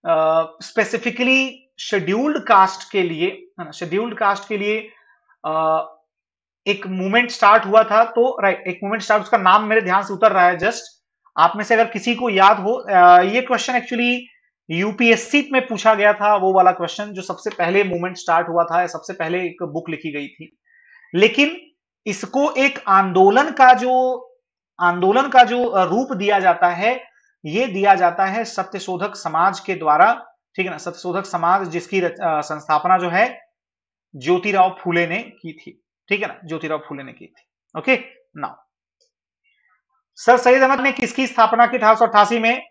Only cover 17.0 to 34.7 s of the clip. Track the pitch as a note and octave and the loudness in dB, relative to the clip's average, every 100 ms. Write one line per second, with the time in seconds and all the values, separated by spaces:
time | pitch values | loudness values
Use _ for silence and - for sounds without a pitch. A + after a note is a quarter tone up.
17 | G#3 F#3+ F#3 F3+ G#3+ - F3 F#3+ G3+ F3 | -12 -12 -12 -10 -10 -6 -2 0 -2 -4
18 | F3+ F3+ - E3+ E3+ E3+ E3+ E3+ F3 E3+ | -8 -8 -2 -2 0 -2 0 -2 -4 -8
19 | - F#3 D#3+ F3+ F3+ E3+ E3+ D3+ E3 D#3 | -14 -10 -6 -6 -6 -10 -10 -10 -10 -12
20 | E3 D3 C#3+ _ D#3 _ _ _ _ _ | -10 -12 -14 _ -20 _ _ _ _ _
21 | _ E3+ A3 - D4 E4+ _ _ _ _ | _ 0 2 2 -2 -2 _ _ _ _
22 | G#3+ G3 G3 - D4 - C4+ C4 - F#3+ | -12 -10 -6 -2 -2 0 -2 -2 0 2
23 | F#3+ F3+ G3 A3 D4+ C#4 B3+ B3 B3 B3+ | 2 4 4 4 0 4 6 6 2 -2
24 | B3+ B3 - _ _ _ _ _ F3 F3+ | -2 -4 -12 _ _ _ _ _ -2 0
25 | F#3+ A#3 C#4 B3+ A3+ B3 A#3+ G3+ F3+ G3+ | 2 2 4 4 4 2 -2 0 0 -2
26 | C4 A3+ G3+ G3+ F#3 E3+ F3+ F3 G#3+ B3+ | -4 -4 0 2 2 2 0 0 -2 -4
27 | - _ _ _ D#3 F3+ B3+ F#3+ G3+ F#3+ | -10 _ _ _ -8 -4 -4 0 2 4
28 | F3+ F3+ F#3+ G#3 A3 - F3+ G3 F#3 F3+ | 2 0 -4 -4 -8 -8 -8 -10 -10 -8
29 | G3+ G3+ E3 D#3+ F#3 F#3 - F3 D#3 D3+ | -8 -8 -6 0 0 -2 -8 -4 0 4
30 | G3+ A#3 - _ _ - F#3 D3+ - F3 | 4 2 -8 _ _ -8 -8 -8 -12 -10
31 | F3+ F3+ F#3+ E3+ E3+ F#3+ F#3 E3 E3 F#3+ | -8 -8 -6 -4 0 0 -2 -8 -4 -2
32 | F3 - F3 D3+ D3 D3+ - D3+ F3+ F#3 | -2 -4 -4 -2 -4 -12 -4 -2 2 0
33 | F3 F3 B3 B3 _ _ _ _ _ _ | 0 0 -2 -4 _ _ _ _ _ _
34 | _ C#3+ C3 F3+ G3 G3 F#3 | _ -12 -2 -2 0 0 0